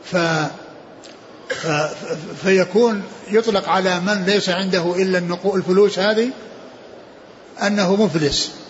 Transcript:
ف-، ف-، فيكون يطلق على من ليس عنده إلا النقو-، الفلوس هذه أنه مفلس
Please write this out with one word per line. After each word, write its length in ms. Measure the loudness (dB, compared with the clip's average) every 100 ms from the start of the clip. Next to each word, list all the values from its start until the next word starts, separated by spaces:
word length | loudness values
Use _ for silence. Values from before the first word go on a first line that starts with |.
ف-، 440 | -2 0 2 0 -2 -6 -18 -20 -20 -20 -20 -20 -20 -20 -10
ف-، 460 | -6 -2 0 -2 -6 -8 -8 -8 -4
فيكون 600 | 2 4 4 4 4 2 -6 -14 0
يطلق 380 | 0 2 0 2
على 320 | 0 2 0
من 240 | 0 0
ليس 240 | 2 0 0
عنده 460 | -2 0 0 0 0
إلا 220 | 2 0
النقو-، 360 | -2 -2 0
الفلوس 440 | 0 2 4 4 4
هذه 320 | 2 2 0 -4 -16 -18 -20 -20 -20 -20 -20 -20 -20 -20 -20 -4 -2
أنه 300 | 2 2 4
مفلس 540 | 2 2 0 0 -4 -8